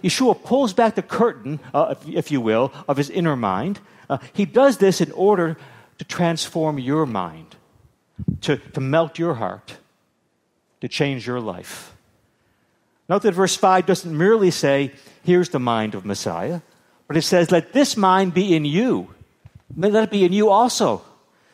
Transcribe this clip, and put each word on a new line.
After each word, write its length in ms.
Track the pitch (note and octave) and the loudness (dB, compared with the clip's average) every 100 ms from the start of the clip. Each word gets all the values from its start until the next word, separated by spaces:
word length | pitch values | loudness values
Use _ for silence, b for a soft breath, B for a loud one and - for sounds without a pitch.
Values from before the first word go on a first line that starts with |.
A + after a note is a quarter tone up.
Yeshua 400 | F3+ - B3+ F#3 | -4 0 0 0
pulls 300 | - C4 B3 | 0 0 0
back 200 | F#3 A3+ | 2 0
the 60 | G#3 | 0
curtain, 580 | - - A#3 - C3+ D3+ - | -6 -2 -2 -2 -10 -12 -4
uh, 220 | C#3+ D#3 C3+ | -2 -2 -4
if, 80 | D3+ | -8
if 240 | D#3+ - | -8 -4
you 120 | C#3 | -2
will, 280 | A2 A2 C3 - B | 0 0 0 -4 B
of 120 | C3+ | -4
his 100 | C#3+ | -4
inner 260 | F#3+ E3 | -2 -2
mind, 460 | C3 G#2 F#2+ E3 G3+ - b b | -2 -2 -2 -4 -8 -14 b b
uh, 80 | C3+ B | -8 B
he 100 | - | -4
does 320 | F#3 A3+ C#4 G#3+ | -2 2 2 4
this 240 | G3 - | 2 2
in 100 | E3+ | -2
order 440 | D3+ F#3+ F#3+ E3 D#3+ B B B - | 0 2 2 0 -4 B B B -18
to 80 | |
transform 760 | - - E3+ E3 - E3+ D#3 C#3+ | -10 -2 -2 -2 -6 -4 -2 -2
your 280 | B2+ D3+ C#3+ | -2 -2 -2
mind, 500 | G#2 F2 D#2+ D#2+ - _ _ _ _ _ - - - | -4 -8 -12 -20 -20 _ _ _ _ _ -10 -8 -4
to, 160 | - C#3 | -2 -4
to 220 | - D3 | -6 -8
melt 360 | C3+ D#3+ D#3+ - | -2 -2 -2 -4
your 180 | E3+ B2 | -6 -4
heart, 420 | F#2+ G2 - - _ _ _ _ _ _ _ _ _ _ | -8 -10 -18 -20 _ _ _ _ _ _ _ _ _ _
to 60 | C3 | -8
change 380 | - C#3+ C3 A2 | -4 -4 -4 -6
your 140 | B2 | -6
life. 560 | G#2+ F2+ F#2 - - _ _ _ _ _ _ _ _ _ _ _ - | -6 -10 -14 -18 -20 _ _ _ _ _ _ _ _ _ _ _ -2
Note 140 | G3 | 0
that 100 | G#3+ | 0
verse 240 | F3 F#3 - | 2 0 2
five 280 | G3 F#3 | 4 4
doesn't 320 | F3+ F3 E3+ D#3 | 2 -2 -2 0
merely 340 | F#3+ A3+ F#3 | 2 4 2
say, 420 | - C#3 C#3 C#3 - B B | 2 0 0 -2 -8 B B
"Here's 260 | F3+ F3+ F3 | 2 2 2
the 80 | C#3+ | -2
mind 360 | B2 A2+ A2 | -2 -2 -2
of 120 | G2+ G2 | -6 -8
Messiah," 560 | G2 G#2 E2+ A2 E3+ - b b b b | -6 -6 -6 -6 -8 -12 b b b b
but 80 | D#3 | -2
it 60 | |
says, 280 | - F3+ E3 | 2 2 4
"Let 220 | F3 - | 2 2
this 240 | C4 C#4+ A3 | 2 2 2
mind 360 | F#3+ F#3+ F#3+ | 2 4 2
be 220 | E3 G3+ | 0 2
in 100 | D#3+ | 2
you." 480 | D3 E3 B3 A#2+ F2+ - - _ - - - - | 2 0 0 -2 -6 -16 -20 _ -20 -20 -16 -2
Let 280 | G3+ G#3+ | 0 2
it 60 | A3 | 2
be 140 | G3+ | 2
in 80 | F3+ | 2
you 160 | G3+ G#3+ | 4 4
also. 540 | G3 B3 - F3 G2 - _ _ b b | 4 2 2 0 -2 -8 _ _ b b